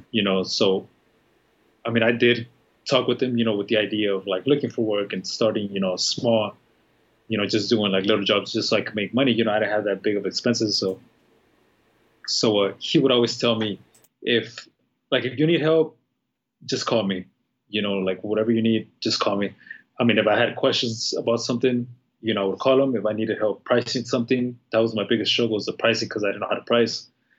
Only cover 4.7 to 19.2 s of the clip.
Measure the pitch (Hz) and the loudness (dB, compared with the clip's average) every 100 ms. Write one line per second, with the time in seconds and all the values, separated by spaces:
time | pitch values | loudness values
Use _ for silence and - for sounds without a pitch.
4.7 | 120 110 104 101 95 - - 113 110 101 | -4 -2 -2 -2 -6 -6 -2 0 0 -4
5.7 | 98 95 90 - - 120 113 104 - _ | -4 -2 -2 -4 -2 2 2 0 -8 _
6.7 | _ _ _ _ _ - 110 101 113 101 | _ _ _ _ _ -6 -2 0 0 2
7.7 | 113 104 95 98 107 98 104 - 113 101 | 0 2 0 2 2 2 0 0 -4 0
8.7 | 107 - 107 98 120 135 110 110 107 104 | -2 -2 -6 -2 0 2 2 2 0 0
9.7 | 107 104 95 107 101 95 - 123 113 110 | 0 -2 -2 -2 -2 -2 -2 -2 0 0
10.7 | 101 95 92 - _ _ _ _ _ _ | -2 -2 -4 -12 _ _ _ _ _ _
11.7 | _ _ _ _ _ - - 120 104 98 | _ _ _ _ _ -8 0 2 4 2
12.7 | - - 165 135 123 117 - 120 110 107 | -2 0 2 4 4 2 0 0 0 -2
13.7 | 95 _ _ _ _ - 117 - - - | -6 _ _ _ _ 0 0 -2 -10 -20
14.7 | _ _ _ - 160 123 117 156 170 151 | _ _ _ -2 -2 -2 0 2 2 4
15.7 | 160 156 - _ _ _ _ _ _ - | 2 2 -4 _ _ _ _ _ _ -6
16.7 | 120 - 117 98 92 92 _ _ _ _ | -6 0 0 0 -4 -8 _ _ _ _
17.7 | 107 101 98 95 92 104 107 113 113 113 | -4 -2 0 -2 -2 -2 0 2 2 2
18.7 | 110 110 - 113 - | 0 -2 -8 -4 -2